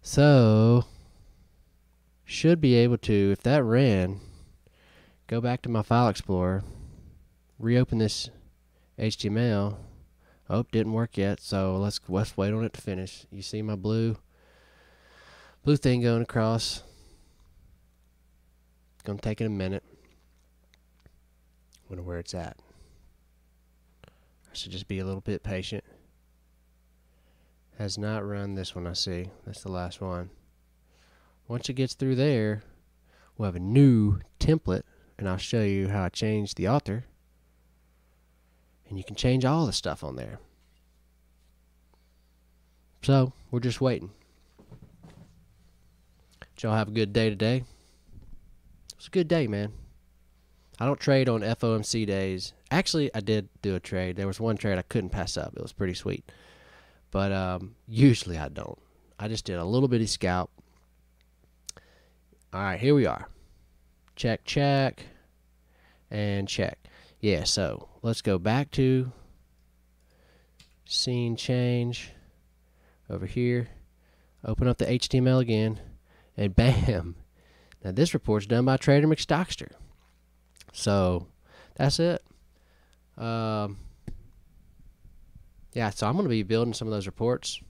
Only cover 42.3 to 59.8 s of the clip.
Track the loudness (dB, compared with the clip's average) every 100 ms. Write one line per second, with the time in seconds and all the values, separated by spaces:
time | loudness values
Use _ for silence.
42.3 | _ _ _ _ _ _ _ 2 4 4
43.3 | -2 -6 -4 -2 0 0 0 -6 -18 _
44.3 | _ _ _ -20 -20 -20 -20 -20 -20 -20
45.3 | -20 -20 _ _ _ _ _ _ _ _
46.3 | _ -20 -8 -2 0 0 0 0 2 0
47.3 | 2 0 0 -4 -18 _ _ _ -20 -20
48.3 | -20 -20 -20 -20 -20 -20 -20 -4 -2 0
49.3 | 0 0 -2 -6 -10 -20 -20 _ _ _
50.3 | _ _ _ _ -4 -2 0 2 4 4
51.3 | 0 -2 0 0 0 -2 -2 -2 -2 -2
52.3 | -6 -10 -16 _ -2 0 0 -2 -4 0
53.3 | -2 -2 _ -4 -4 -4 -4 -4 -4 -6
54.3 | -2 -2 -2 -2 -2 -2 -4 -2 -4 -4
55.3 | -6 -8 -10 -14 -6 -4 -4 -6 -8 -10
56.3 | -20 -20 -20 -20 -20 -20 _ _ -2 0
57.3 | 0 -2 -4 -8 -16 -8 4 6 6 -2
58.3 | -8 -8 -10 -12 -14 _ _ _ -12 -8
59.3 | -8 -6 -6 -2 2